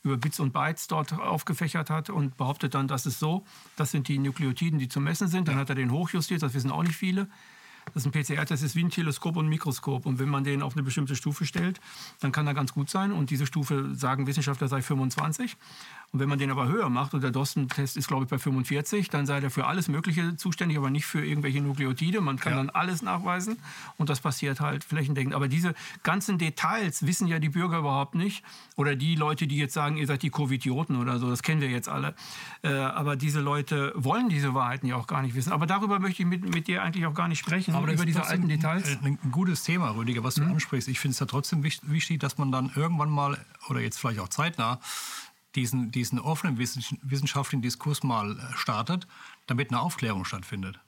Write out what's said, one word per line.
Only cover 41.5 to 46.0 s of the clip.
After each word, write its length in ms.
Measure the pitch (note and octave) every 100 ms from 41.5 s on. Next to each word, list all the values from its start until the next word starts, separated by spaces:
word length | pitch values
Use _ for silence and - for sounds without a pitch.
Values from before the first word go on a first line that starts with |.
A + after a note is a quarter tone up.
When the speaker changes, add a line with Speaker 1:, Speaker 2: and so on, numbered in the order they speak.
| E3+
Speaker 2:
wich-, 180 | D3 -
wichtig, 380 | D3 D#3+ - D#3+
dass 160 | C#3 -
man 160 | C#3
dann 180 | C3 C3
irgendwann 360 | C#3 D#3+ E3 D3
mal 280 | D3 C#3+ C#3+ - - -
oder 140 | B2
jetzt 180 | A2 -
vielleicht 200 | B2 G#2+
auch 80 | F2+
zeitnah 500 | - D#3+ E3 A2+ B2 - - - - - _ _ C#3
diesen, 360 | A#2+ C3 A#2
diesen 280 | B2